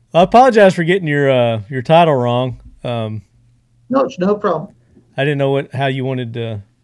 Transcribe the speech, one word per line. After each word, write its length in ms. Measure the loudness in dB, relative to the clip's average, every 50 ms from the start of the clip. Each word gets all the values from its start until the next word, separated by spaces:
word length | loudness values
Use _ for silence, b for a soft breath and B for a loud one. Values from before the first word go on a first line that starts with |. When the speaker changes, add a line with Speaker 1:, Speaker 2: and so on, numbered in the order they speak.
| _ _ 2
Speaker 1:
I 80 | 2
apologize 540 | 2 4 6 6 6 6 6 6 4 4 4
for 80 | 2 -2
getting 240 | -2 -2 -2 -2 -2
your, 240 | -2 0 2 2
uh, 300 | 2 2 2 0 -2 -4 -8 -8
your 140 | -10 -8
title 320 | -2 2 4 4 4 4 2
wrong. 460 | 0 0 -2 -2 -2 -4 -4 -8 -12 -18 -20 -20 _ -10
Um, 400 | -8 -8 -6 -8 -8 -10 -12 -14 _ _ _ _ _ _ _ _ _ _ _ _ -4
Speaker 2:
No, 120 | -2 -2
it's 180 | -2 -2 -4 -4
no 160 | -2 -2 -2
problem. 400 | -2 -2 -4 -4 -4 -6 -12 _ _ _ _ _ -20 _ _ -6 -4
Speaker 1:
I 60 | -2
didn't 160 | -2 -2 -2
know 100 | -2 -2
what, 240 | -2 -2 -4 -6 -6
how 140 | -4 -4 -4
you 180 | -4 -4 -6
wanted 300 | -6 -6 -6 -8 -8 -8
to, 260 | -8 -8 -8 -8 -10 -12 _ _ _